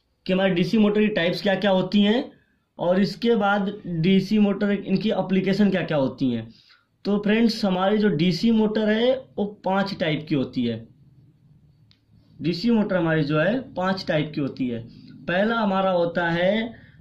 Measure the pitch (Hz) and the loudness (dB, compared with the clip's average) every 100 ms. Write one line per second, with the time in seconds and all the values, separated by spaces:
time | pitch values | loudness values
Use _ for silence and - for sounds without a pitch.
0 | _ _ - 185 190 170 175 226 208 208 | _ _ -4 0 2 0 2 4 4 4
1 | 214 180 170 - 202 190 202 185 185 208 | 2 2 -2 0 -2 0 2 0 2 2
2 | 202 240 - - _ _ _ - 170 190 | 4 2 -2 -12 _ _ _ -6 0 2
3 | 196 - 233 220 202 202 196 - 170 165 | 0 0 0 2 2 0 -2 -6 -8 0
4 | 170 190 190 214 202 196 202 202 - 190 | 4 4 4 2 2 2 -2 -2 -2 -2
5 | 220 190 180 190 190 196 202 180 160 151 | 0 -2 0 0 0 2 2 2 -2 0
6 | 127 127 131 117 113 - _ _ _ _ | -2 -2 -2 -2 -8 -18 _ _ _ _
7 | 196 202 202 220 233 - 202 180 196 214 | -4 -2 0 2 2 0 -2 0 2 2
8 | 208 156 180 165 226 220 214 220 214 220 | 2 2 0 2 2 2 2 0 0 0
9 | 247 269 - - 208 - 185 196 196 - | 0 0 -4 -6 -6 -6 -2 -2 -2 -4
10 | 165 139 - 147 123 131 120 113 117 _ | -4 -4 -2 -2 -2 -2 -4 -4 -12 _
11 | - _ - _ _ _ _ _ _ _ | -20 _ -20 _ _ _ _ _ _ _
12 | _ _ _ - 147 175 240 226 190 180 | _ _ _ -8 -6 -2 0 2 2 0
13 | 165 156 143 151 175 262 - - 185 190 | 0 0 0 0 0 -2 -4 -6 -4 -4
14 | - 156 151 156 131 - 123 117 117 - | -2 -2 -2 -4 -6 -4 -6 -6 -10 -20
15 | - - - 180 220 240 196 190 190 180 | -20 -14 -4 0 0 0 0 0 0 0
16 | 170 180 170 170 185 220 233 - - - | 0 -2 -2 0 0 0 -4 -10 -20 -20